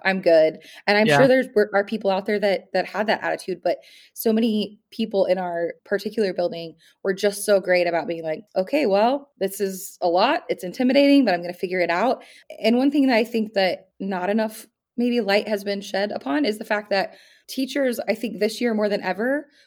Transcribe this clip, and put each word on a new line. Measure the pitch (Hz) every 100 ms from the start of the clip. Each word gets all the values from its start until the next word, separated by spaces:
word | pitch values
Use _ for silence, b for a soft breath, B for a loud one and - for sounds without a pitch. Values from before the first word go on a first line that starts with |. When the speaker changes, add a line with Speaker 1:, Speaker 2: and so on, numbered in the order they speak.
Speaker 1:
I'm | 190 190
good." | 185 165 156 - B B B
And | 208
I'm | 220
Speaker 2:
Yeah. | 143
Speaker 1:
sure | 262
there's, | 262 254
were, | 208 208
are | 196
people | 202 214 196
out | 190
there | 202 208
that, | 202 185 -
that | 185 175
had | 190 214
that | -
attitude, | 165 160 - 175
but | 175 - B B B
so | - 226
many | 220 233 214 - - _
people | - 220 196 185
in | 185
our | 180 170 170 -
particular | - 202 208 214 196
building | 180 175 170 165 - b b
were | 196
just | 190 202 196
so | - 196
great | 185 180 175
about | 170 156
being | 165
like, | 160 156 - 190
"Okay, | 185 294 240
well, | 196 233 277 - -
this | 190 196
is | 196 185 - -
a | 175
lot. | 175 240 330 -
It's | 185
intimidating, | 180 - 254 285 285 285 226
but |
I'm | 175
gonna | 175
figure | 180 185 180
it | 170
out." | 175 240 - B B B -
And | 220 240
one | 285
thing | 294 269
that | 226
I |
think | 233 226 214
that | 202 185 - - -
not | 196 185 180
enough | 220 220 - - _ _ -
maybe | 240 240
light | 196 202 214
has | 208
been | 202 196
shed | 190 190 208
upon | - 262 294
is | 247 214
the |
fact | 220 208 208
that | 196 170 B B B B
teachers, | - 262 285 262 226 -
I |
think | 226 220 185
this | 208 220
year | 240
more | 214 208
than | 202
ever, | 185 185 247 285 294 b